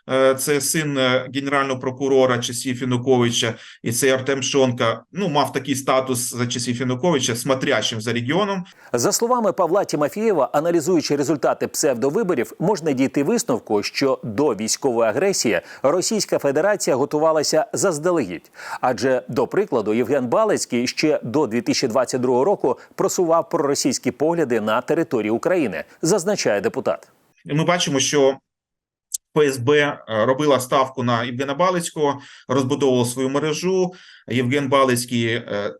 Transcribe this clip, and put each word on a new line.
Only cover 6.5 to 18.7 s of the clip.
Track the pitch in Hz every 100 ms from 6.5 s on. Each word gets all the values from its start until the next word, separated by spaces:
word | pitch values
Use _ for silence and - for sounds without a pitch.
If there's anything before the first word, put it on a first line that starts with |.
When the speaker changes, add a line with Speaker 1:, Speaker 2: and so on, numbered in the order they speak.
| 123 120 120
Speaker 1:
Януковича, | 127 127 180 147 120 117
смотрящим | 143 131 135 113 139 113
за | 110
регіоном. | 117 120 165 202 196 180 - -
Speaker 2:
За | 123 147
словами | - 233 247 202
Павла | 170 170 196
Тімофієва, | 165 151 185 208 226 170 139
аналізуючи | - 170 170 147 175 - 147
результати | 139 147 160 123 120
псевдовиборів, | - 151 120 135 180 190 139 110 -
можна | 165 196 160
дійти | 139 - -
висновку, | 269 233 - 117 - 104
що | - - 135 131
до | 127 104 147
військової | 101 110 - 139 117 113
агресії | 113 196 185 123 87 - -
Російська | 180 269 - 220 - 156
Федерація | 143 139 190 208 - 131
готувалася | 139 151 160 156 139 156 -
заздалегідь. | 135 185 147 170 175 95 82 - - -